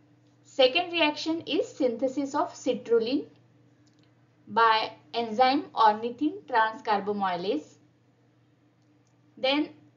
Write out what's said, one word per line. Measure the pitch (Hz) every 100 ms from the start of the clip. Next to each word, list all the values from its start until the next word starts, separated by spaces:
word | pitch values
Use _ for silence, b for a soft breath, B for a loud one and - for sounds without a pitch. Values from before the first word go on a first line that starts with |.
| _ _ _ _ _
Second | - 254 339 349
reaction | 339 302 294 320 330 -
is | 330 -
synthesis | - 247 226 262 294 277 -
of | 349
citrulline | - 277 214 220 233 220 302 466 _ _ _ _ _ _ _ _ _ _ _ -
by | 214 226 220 - - _
enzyme | 233 226 214 254 285 -
ornithine | 240 220 214 240 247 302 403 -
transcarbamylase. | 233 220 220 226 202 190 202 190 175 190 302 - - _ _ _ _ _ _ _ _ _ _ _ _ _ _ _ -
Then | 254 294 339 - _